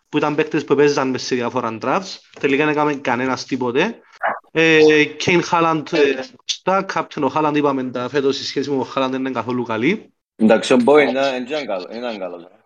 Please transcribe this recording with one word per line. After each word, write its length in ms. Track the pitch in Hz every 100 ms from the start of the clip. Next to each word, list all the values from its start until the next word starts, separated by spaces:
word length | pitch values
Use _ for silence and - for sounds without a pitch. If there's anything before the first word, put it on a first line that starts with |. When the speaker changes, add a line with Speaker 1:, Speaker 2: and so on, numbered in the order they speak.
| _
Speaker 1:
που 80 | 151
ήταν 180 | 151
παίκτες 300 | 151 151 156
που 100 | 135
παίζαν 340 | 139 147 143 131
μες 140 | 123
σε 120 | -
διάφορα 440 | 127 120 123 113 110
drafts. 340 | 123 175 190 - _ -
Τελικά 240 | 143 139
δεν 80 | 151
έκαμε 220 | 151 151
κανένας 500 | 139 139 120 131 123
τίποτε. 540 | - 131 123 127 214 - _ - - - -
Ε, 540 | 156 160 156 156 151
Κέιν 380 | 151 151 202 175
Χάλαντ, 460 | - 170 165 160 135
ε, 280 | 160 139 131 - -
στα 420 | - - 185 196 190
Captain 280 | 165 151 156
ο 60 | 135
Χάλαντ 280 | 156 151 147
είπαμε 280 | 143 135
τα 240 | 127 123 123
φέτος 320 | 143 135 131
η 40 |
σχέση 260 | - 143 139
με 60 | 135
ο 60 |
Χάλαντ 280 | 117 135 131
δεν 100 | 131
είναι 100 | 135
καθόλου 320 | 120 113 123
καλή. 500 | 113 110 135 - - _ _ -
Speaker 2:
Εντάξει, 360 | 110 113 -
ο 40 | 127
Μπόουεν 260 | 120 147 135
ήταν, 220 | 131 139
δεν 100 | 127
ήταν 220 | 123 151 110
καλό, 200 | 92 87
δεν 100 | 113
ήταν 200 | 123 104
καλός. 280 | 90 87 85 _